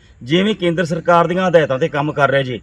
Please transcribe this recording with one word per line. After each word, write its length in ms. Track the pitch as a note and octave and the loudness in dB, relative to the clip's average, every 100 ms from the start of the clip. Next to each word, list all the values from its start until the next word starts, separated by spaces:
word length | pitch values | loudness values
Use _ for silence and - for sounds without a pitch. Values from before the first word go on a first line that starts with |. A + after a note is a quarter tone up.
| _ - | _ -16
ਜਿਵੇਂ 320 | A#2+ E3+ G3+ | -2 0 0
ਕੇਂਦਰ 300 | G#3 F3 E3 | -2 -4 -2
ਸਰਕਾਰ 420 | E3+ E3+ E3+ E3+ E3+ | -4 -4 2 2 2
ਦੀਆਂ 220 | F3+ F#3 | 0 2
ਹਦਾਇਤਾਂ 280 | E3 D3 C3 | 2 2 -2
'ਤੇ 120 | D#3+ | -2
ਕੰਮ 240 | D3 D3 | -2 -4
ਕਰ 180 | D3 C#3 | 0 2
ਰਹੇ 120 | C#3 | 2
ਜੇ, 180 | B2+ A2+ | -2 -8